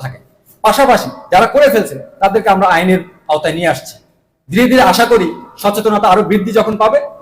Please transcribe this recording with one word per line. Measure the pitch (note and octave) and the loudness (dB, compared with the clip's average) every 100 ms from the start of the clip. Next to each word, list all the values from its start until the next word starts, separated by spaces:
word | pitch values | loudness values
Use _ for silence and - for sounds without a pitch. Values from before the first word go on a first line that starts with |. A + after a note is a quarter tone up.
থাকে। | C3+ - _ _ _ _ | -10 -16 _ _ _ _
পাশাপাশি | A3 G#3+ B3+ G#3+ - - - | -2 2 2 0 -2 -12 -2
যারা | F3+ A3+ | 0 2
করে | C#4 C#4 | 2 2
ফেলছে | A3 F#3 C3+ - - | 2 -2 -10 -16 -4
তাদেরকে | G3 G#3 G#3+ | -2 0 0
আমরা | F#3+ F#3 | 0 2
আইনের | E3+ F#3 F3+ - _ - | 0 0 -2 -4 _ -4
আওতায় | D3+ E3 D#3+ | -4 -2 -4
নিয়ে | E3+ | -4
আসছি। | C3 - - _ _ _ _ - | -4 -8 -20 _ _ _ _ -6
ধীরে | F#3 B3 | 0 2
ধীরে | B3+ | 4
আশা | F#3+ F3+ A#3 | 2 2 2
করি | A#3 E3+ - - - | 2 0 -8 -18 -6
সচেতনতা | G3+ G#3 A3 G#3 G3 | -4 -2 -2 0 2
আরো | F#3+ F3 | 2 2
বৃদ্ধি | G3+ F#3 | -2 0
যখন | G#3+ A3 G#3+ | -2 0 0
পাবে | A3 C#4+ - - | 0 0 -4 -8